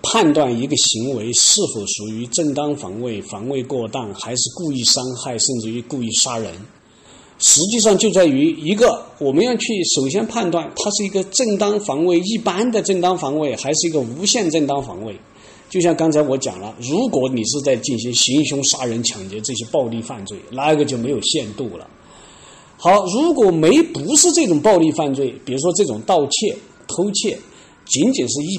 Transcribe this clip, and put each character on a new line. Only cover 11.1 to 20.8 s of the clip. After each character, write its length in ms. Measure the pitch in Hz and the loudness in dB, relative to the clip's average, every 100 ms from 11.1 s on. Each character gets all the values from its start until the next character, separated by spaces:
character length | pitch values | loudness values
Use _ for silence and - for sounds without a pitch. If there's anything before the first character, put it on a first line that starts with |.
个 140 | 190 | -2
正 340 | 190 - 247 196 | -2 -2 0 2
当 220 | 202 208 | 0 0
防 260 | 202 139 175 | -2 0 2
卫、 140 | 175 | 2
一 180 | 180 220 | 2 -2
般 320 | 208 180 247 | -2 0 0
的 80 | 220 | 0
正 180 | 165 185 | 0 0
当 160 | 175 180 | 2 0
防 220 | 139 151 | -2 -2
卫， 160 | 147 110 | -2 -2
还 180 | 131 | -2
是 140 | 151 170 | 0 0
一 20 | |
个 100 | 156 | 0
无 240 | 117 131 | -2 -4
限 240 | 202 240 180 | -2 0 0
正 200 | 160 139 | 0 0
当 140 | 139 | -2
防 200 | 123 92 | -6 -10
卫。 160 | 110 98 - - - - - | -12 -12 -18 -20 -20 -20 -6
就 100 | 185 | 0
像 140 | 170 160 | 2 2
刚 160 | 160 | 2
才 100 | 151 | 2
我 160 | 147 135 | 2 0
讲 220 | 131 92 | -2 -8
了， 160 | 101 113 | -12 -12
如 280 | 120 165 254 | -4 0 0
果 200 | 165 131 | 0 0
你 140 | 127 107 | 0 -2
是 140 | 143 | -2
在 140 | 139 123 | 0 0
进 220 | 127 117 | 0 -4
行 160 | 120 | -2
行 320 | 117 - 135 139 | -2 2 2 2
凶 180 | 139 | 0
杀 220 | 131 - 127 | -2 -2 -2
人、 160 | 113 | -2
抢 260 | 113 104 95 | -4 -6 -10
劫 140 | 104 | -10
这 100 | 107 117 | -8 -8
些 100 | 113 | -4
暴 160 | 156 120 | -2 -2
力 160 | 117 | -4
犯 200 | 110 123 98 | -8 -12 -12
罪， 100 | 98 - | -14 -12
那 240 | 127 147 | -4 0
个 100 | 156 | 2